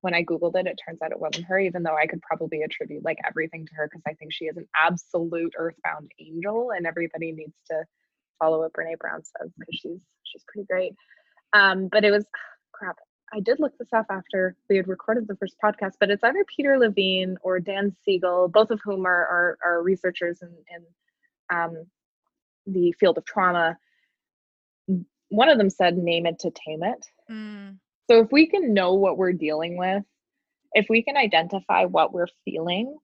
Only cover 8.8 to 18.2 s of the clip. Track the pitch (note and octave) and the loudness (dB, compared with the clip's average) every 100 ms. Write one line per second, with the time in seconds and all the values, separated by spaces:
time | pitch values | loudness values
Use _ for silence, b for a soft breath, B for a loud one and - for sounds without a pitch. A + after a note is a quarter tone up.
8.8 | E3 E3 - D#3+ D#3+ - - F3 - - | -8 -8 -10 -10 -14 -14 -16 -16 -14 -12
9.8 | - F3+ _ _ - - - G#3 G3+ F#3 | -12 -14 _ _ -20 -20 -18 -16 -6 -4
10.8 | F#3 G3+ b b b b _ G#3 G3 F#3+ | -4 -8 b b b b _ 4 6 4
11.8 | F#3+ G#3+ G#3 G#3 G#3 - - - _ - | 2 4 4 4 0 -12 -16 -20 _ -14
12.8 | F#3+ - _ _ - A3 G3 C#4 D4 _ | -12 -14 _ _ -12 -6 0 0 0 _
13.8 | A#3 A3+ G#3+ F#3+ - F#3+ F#3 F#3 _ G3 | -2 -2 0 -8 -4 -2 -2 -4 _ 0
14.8 | F#3 F#3 - A#3 G#3+ G3 F#3+ _ G#3+ G#3 | 2 -6 -2 -2 -2 -6 -8 _ -2 0
15.8 | G3 - G3+ G#3 A#3 E4+ G4+ - C#4+ C4+ | -8 0 0 2 2 2 -2 0 2 4
16.8 | A#3 G3+ F#3+ F#3 F#3 F#3 F#3 F#3 F3+ G3 | 4 4 0 0 -2 -4 -4 -4 -2 -4
17.8 | G3+ F#3 - F#3 | -4 -4 -2 0